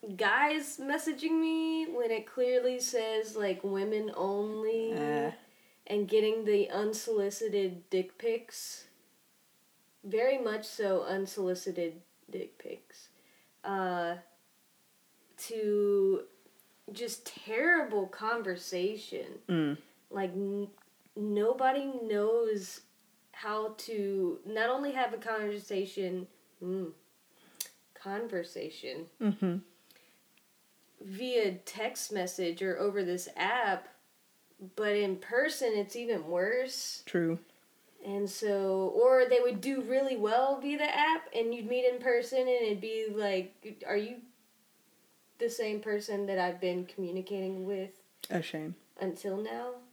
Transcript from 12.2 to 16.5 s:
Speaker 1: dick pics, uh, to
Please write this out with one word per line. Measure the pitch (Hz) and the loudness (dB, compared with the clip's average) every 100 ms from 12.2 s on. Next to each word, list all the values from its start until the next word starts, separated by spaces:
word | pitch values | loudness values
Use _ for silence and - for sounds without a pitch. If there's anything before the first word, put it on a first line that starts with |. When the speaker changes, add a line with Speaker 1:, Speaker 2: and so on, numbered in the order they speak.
| - | -12
Speaker 1:
dick | 185 - - | -10 -10 -12
pics, | - - _ - - _ _ _ _ _ | -14 -14 _ -20 -20 _ _ _ _ _
uh, | - 196 185 180 170 175 - _ _ _ _ _ _ _ _ _ _ - | -4 -2 0 0 0 -4 -10 _ _ _ _ _ _ _ _ _ _ -16
to | - 226 214 208 202 202 196 196 - - _ | -8 -2 2 4 6 6 6 4 0 -16 _